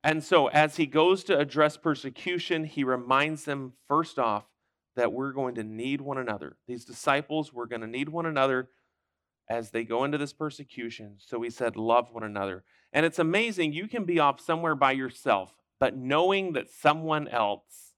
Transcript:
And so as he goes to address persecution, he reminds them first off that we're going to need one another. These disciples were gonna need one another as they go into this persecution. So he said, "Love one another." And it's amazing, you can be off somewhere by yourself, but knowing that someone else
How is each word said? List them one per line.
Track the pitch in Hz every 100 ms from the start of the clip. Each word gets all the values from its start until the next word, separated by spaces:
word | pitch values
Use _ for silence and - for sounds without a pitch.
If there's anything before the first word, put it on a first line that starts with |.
And | 151 156
so | 151 175 139
as | 147 156 156
he |
goes | 147 139 175 190
to | 196 160
address | 143 - 151 -
persecution, | 165 143 135 123 185 175 - 165
he | 156 151
reminds | 131 127 123 135 151 156 151
them | 139 131 _ _
first | 147 160 -
off | 117 104 - _ _ _ _ -
that | 117
we're | 123 139
going | 135 127
to | 120
need | 107 110 127 143
one | 139 135
another. | 123 104 73 _ -
These | 123
disciples | - 117 - 139 147 156 147
were | 123 117
gonna | 117 113
need | 123 147
one | 165 165
another | 147 135 127 127 _ _ _ _ _ _ _ _
as | 117 110
they | 117
go | 113 117
into | 139 147
this | 143
persecution. | - 156 143 139 - 117 113 104 101
So | _ 117
he | 120
said, | 113 120 110
"Love | 110 120 120
one | 117
another." | 107 104 98 92 _ _ _
And | 143
it's | 160 156
amazing, | 160 196 233 185 160
you | 151 214
can | 240
be | 180 170
off | 143 135
somewhere | - 165 165 143
by | 139
yourself, | 135 131 - 139 101 92 _ _ _
but | 127 127
knowing | 127 147 180 196 185
that | 143 -
someone | - 147 156 160 151 147
else | 120 104 101 _ - -